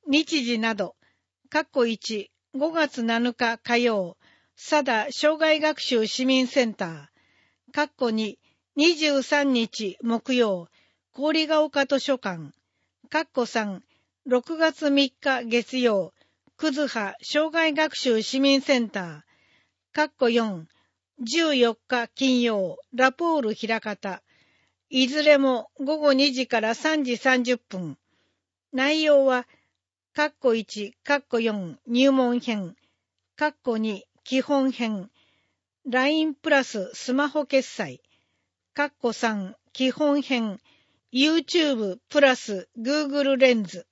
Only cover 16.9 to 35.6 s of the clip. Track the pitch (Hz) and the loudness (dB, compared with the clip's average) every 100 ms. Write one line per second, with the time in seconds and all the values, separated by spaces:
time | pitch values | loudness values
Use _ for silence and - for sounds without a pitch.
16.9 | 233 202 - - 294 320 330 320 294 311 | -4 -6 -8 -4 -2 0 0 0 0 -2
17.9 | - 262 220 214 269 277 277 269 262 220 | -2 0 0 0 0 4 2 2 0 0
18.9 | 202 175 151 _ _ _ _ _ _ _ | -6 -10 -14 _ _ _ _ _ _ _
19.9 | - 302 _ 247 233 220 180 160 _ _ | -4 -4 _ 0 2 -2 -6 -14 _ _
20.9 | _ _ _ 233 311 320 269 233 220 _ | _ _ _ -4 0 2 4 2 0 _
21.9 | 247 233 - 269 247 240 208 185 151 - | -4 -4 -2 0 2 2 0 -4 -8 -10
22.9 | 240 262 262 339 311 220 220 220 226 214 | 0 0 2 -2 0 -2 -6 -4 -4 -4
23.9 | 202 202 180 _ _ _ _ _ _ _ | -10 -10 -12 _ _ _ _ _ _ _
24.9 | 262 262 302 302 285 269 247 - - 269 | 0 0 2 4 6 4 0 -6 -8 -4
25.9 | 311 294 269 285 254 247 226 220 226 311 | 0 2 4 2 0 -2 0 0 -2 0
26.9 | 311 254 233 269 254 247 247 _ 190 170 | 0 -2 0 2 2 2 -4 _ -10 -10
27.9 | - _ _ _ _ _ _ _ 254 277 | -12 _ _ _ _ _ _ _ -2 0
28.9 | 311 311 285 269 254 247 _ _ _ _ | 2 4 4 4 0 -4 _ _ _ _
29.9 | _ _ - 247 _ 254 226 208 214 208 | _ _ -4 -4 _ 0 0 -4 -10 -12
30.9 | _ - 285 _ 226 226 214 175 - - | _ -4 -4 _ -2 -2 -4 -8 -12 -4
31.9 | 240 269 269 247 240 240 214 175 - _ | 2 4 4 2 0 -2 -6 -6 -12 _
32.9 | _ _ _ _ - 302 - 262 220 220 | _ _ _ _ -4 -4 -2 -4 -2 -4
33.9 | 196 - _ - 262 247 277 269 247 226 | -6 -12 _ -2 -2 0 0 0 -2 -6
34.9 | 208 185 _ _ _ _ _ | -6 -10 _ _ _ _ _